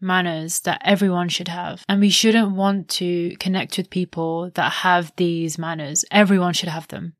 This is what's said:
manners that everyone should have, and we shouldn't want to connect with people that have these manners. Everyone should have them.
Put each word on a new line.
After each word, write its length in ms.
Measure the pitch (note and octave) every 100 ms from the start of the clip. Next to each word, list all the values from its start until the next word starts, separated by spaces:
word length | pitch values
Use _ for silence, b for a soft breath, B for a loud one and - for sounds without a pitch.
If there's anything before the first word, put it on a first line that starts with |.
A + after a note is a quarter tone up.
manners 600 | F#3 F#3 F3 D#3+ D#3+ -
that 200 | - -
everyone 440 | - G3+ G3 F3+ F3
should 200 | - E3+
have, 360 | F3 F3 D#3+ -
and 120 | G3
we 100 | G3+
shouldn't 420 | - A3+ A3+ G#3
want 360 | F#3+ G3 G3 E3
to 460 | - F3 F3 F3 -
connect 380 | F#3 F#3 - -
with 140 | F3+
people 600 | F#3 F3+ - E3 E3 F3
that 160 | - E3+
have 400 | - F#3 F3+ E3 -
these 420 | F3 E3 E3 D#3+
manners. 460 | E3 E3 D3 D#3 -
Everyone 400 | G3 G3+ G3 F3+
should 160 | E3 F3
have 180 | D#3+ -
them. 280 | C#3 E3+ -